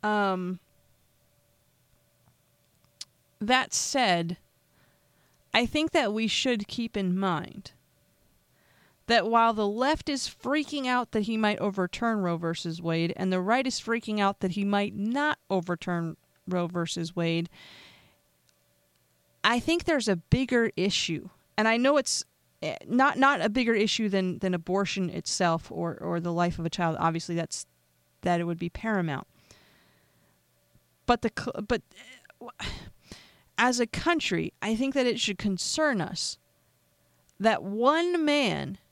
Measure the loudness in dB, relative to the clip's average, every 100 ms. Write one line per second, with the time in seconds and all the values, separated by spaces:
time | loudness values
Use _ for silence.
0 | 0 2 2 0 -2 -6 _ _ _ _
1 | _ _ _ _ _ _ _ _ _ _
2 | _ _ _ _ _ _ _ _ _ _
3 | -20 _ _ _ 2 2 2 -2 0 2
4 | 4 4 2 -6 _ _ _ _ _ _
5 | _ _ _ _ _ 0 0 0 2 2
6 | 0 0 -2 0 0 -2 -4 -6 -6 -2
7 | 0 0 0 -2 -4 -14 -18 _ _ _
8 | _ _ _ _ _ _ _ _ _ _
9 | 2 2 4 4 4 4 0 2 0 0
10 | -2 -4 -4 -8 -2 0 0 -4 0 0
11 | 0 -2 0 0 0 2 -2 0 -4 0
12 | 0 0 0 0 -2 -4 -6 -6 -2 0
13 | 0 0 0 0 2 0 0 -4 -4 -4
14 | -2 0 0 0 -4 -2 0 0 0 -4
15 | -4 0 0 -2 _ -2 -2 -6 -2 -2
16 | -4 -8 _ _ -4 -2 -2 -2 -4 -4
17 | -6 -2 0 0 -2 -8 -20 -20 -20 -20
18 | _ _ _ _ _ _ _ _ _ _
19 | _ _ _ _ 2 2 2 0 2 0
20 | 2 0 2 2 2 2 0 0 0 0
21 | -2 -4 -8 _ _ 0 2 4 4 4
22 | 2 -4 -6 _ _ _ -8 -8 -2 4
23 | 4 6 4 4 0 0 2 2 2 0
24 | 0 0 0 -2 -2 -2 0 0 0 -2
25 | -4 -4 -6 0 2 0 -4 -6 -6 -6
26 | -4 -4 -2 0 0 0 -4 -2 -2 0
27 | 0 -2 -4 -4 -4 -8 -12 _ _ _
28 | _ _ 0 0 0 -4 -6 -6 -2 0
29 | 0 -4 -8 _ _ -20 _ _ _ _
30 | _ _ _ _ _ _ _ _ _ _
31 | 0 2 2 -4 -6 -8 -2 -4 -4 -20
32 | -20 -20 -20 -20 -20 -12 -10 -10 -14 -20
33 | _ -20 -20 _ _ 0 2 2 0 0
34 | 2 2 2 -2 -2 _ -4 0 0 2
35 | 0 0 -2 0 -2 -2 -2 0 2 2
36 | -2 -4 -6 -8 _ _ _ _ _ _
37 | _ _ _ _ 2 2 -2 2 4 4
38 | 2 2 2 4 2 0 -4 -10 _